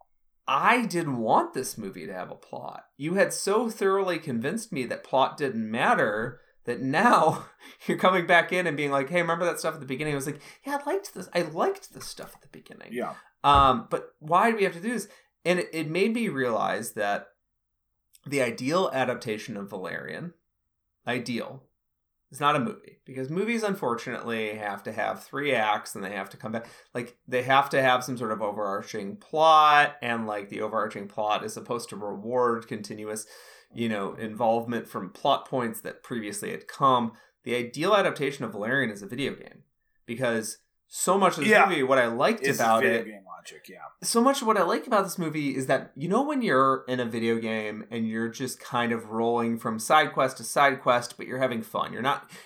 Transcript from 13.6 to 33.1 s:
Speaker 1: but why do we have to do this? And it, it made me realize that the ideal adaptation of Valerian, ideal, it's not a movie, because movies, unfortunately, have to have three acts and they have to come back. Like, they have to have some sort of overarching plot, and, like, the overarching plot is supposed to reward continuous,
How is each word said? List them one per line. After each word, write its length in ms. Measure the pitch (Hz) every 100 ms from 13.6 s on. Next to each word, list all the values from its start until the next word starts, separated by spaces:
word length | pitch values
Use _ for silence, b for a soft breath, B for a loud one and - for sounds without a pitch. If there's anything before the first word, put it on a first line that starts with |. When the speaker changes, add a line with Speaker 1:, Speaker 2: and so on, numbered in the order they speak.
| 135 123 -
Speaker 1:
but 240 | 165 - _
why 320 | 151 175 226
do 80 | 220
we 60 |
have 100 | 190
to 60 | 165
do 100 | 202
this? 160 | 233 214 b b _ 165
And 120 | 180
it, 100 | -
it 160 | 160 151
made 220 | 165 220
me 140 | 226 220
realize 640 | 139 127 107 95 92 113
that 360 | - 101 101 - _ _ _ _ _ _ _ _ _ -
the 160 | 139
ideal 480 | 123 107 127 175 185
adaptation 640 | 131 123 113 - 107 - 101
of 140 | 98
Valerian, 640 | 98 90 85 67 82 170 - _ _ _ _ _ _ -
ideal, 540 | 123 123 117 - 135 - _ _ _ _ _ _
it's 80 | 139
not 160 | 147
a 60 | 147
movie, 380 | 117 - - - -
because 240 | 127 131
movies, 320 | 170 214 233
unfortunately, 960 | 208 196 131 117 131 117 117 113 107 107
have 260 | 104 101
to 100 | -
have 320 | 110 104 104
three 280 | - 139 143
acts 400 | 120 107 107 -
and 100 | 110
they 80 | 98
have 160 | 101 98
to 60 | -
come 160 | 110
back. 140 | 113 B B B
Like, 220 | 127 123 - -
they 160 | 127
have 280 | 123 135 135
to 100 | 147
have 240 | 131 127
some 140 | 127 123
sort 120 | 117
of 100 | 107
overarching 720 | 107 104 101 101 110 110 98 101
plot, 800 | - 156 160 156 151 147 139 -
and, 240 | 120 117 110
like, 240 | 104 101
the 100 | 104
overarching 480 | 107 107 107 107 101
plot 340 | - 107 104
is 120 | 110
supposed 340 | 113 110 117 113
to 80 | 98
reward 720 | 104 98 110 127 120 113 113
continuous, 580 | 107 104 107 107